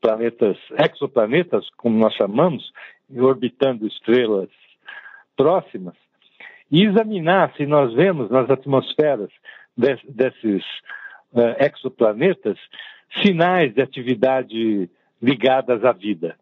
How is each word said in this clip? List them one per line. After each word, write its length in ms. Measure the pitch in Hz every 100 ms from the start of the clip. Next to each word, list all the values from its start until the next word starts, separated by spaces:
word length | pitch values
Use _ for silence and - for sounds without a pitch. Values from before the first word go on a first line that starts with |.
Planetas, 560 | 117 110 117 117 110 90 - -
exoplanetas, 880 | 156 - 139 - 107 143 175 110 - _
como 200 | 120 110
nós 160 | 110 -
chamamos, 560 | 101 110 175 151 - - - _ _ 131
orbitando 720 | 131 131 120 _ 135 123 107
estrelas 640 | - - 120 117 104 90 _ _ _ - - - - _ -
próximas, 560 | 135 180 - 104 90 - _ _ _ _ - - _
e 120 | 147
examinar 680 | 214 202 220 208 160 190 151 -
se 120 | 143
nós 260 | 147 135
vemos 380 | 113 185 170 107
nas 180 | 127 123
atmosferas 800 | 135 - 135 - - 151 131 95 _ - - - -
des-, 260 | 123 131 -
desses, 540 | 120 127 - 113 98 - - - - - - _ 120
eh, 360 | 117 110 147
exoplanetas 880 | - 131 - 113 107 165 180 110 95 - - - - _ -
sinais 520 | 202 175 170 185 160 110
de 60 |
atividade 1080 | 131 - 123 123 127 131 113 113 113 101 90 _ _ _
ligadas 640 | 120 139 135 131 127 120 120
à 60 |
vida 440 | 98 101 95 82 80